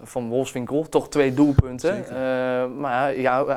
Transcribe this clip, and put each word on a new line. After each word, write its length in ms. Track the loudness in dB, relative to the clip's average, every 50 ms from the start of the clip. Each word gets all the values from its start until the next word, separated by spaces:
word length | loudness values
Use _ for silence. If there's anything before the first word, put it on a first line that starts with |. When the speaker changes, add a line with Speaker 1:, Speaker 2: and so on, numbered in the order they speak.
Speaker 1:
Van 280 | -20 -10 -10 -8 -6 -4
Wolfswinkel, 560 | -2 -2 -2 -4 -6 -8 -6 -4 -4 -4 -4 0
toch 200 | 0 0 0 0
twee 240 | 0 2 2 2 4
doelpunten. 600 | 4 4 6 6 4 2 2 -6 -2 -2 -2 -2
Speaker 2:
Zeker. 200 | -2 -6 -8 -6 -4 -2 -2 0 0 0 0 0 0
Speaker 1:
Eh, 60 | -2 -2 -4 -6
maar 380 | -4 -2 0 0 0 0 0 0
ja, 260 | 0 2 2 2 0 0 0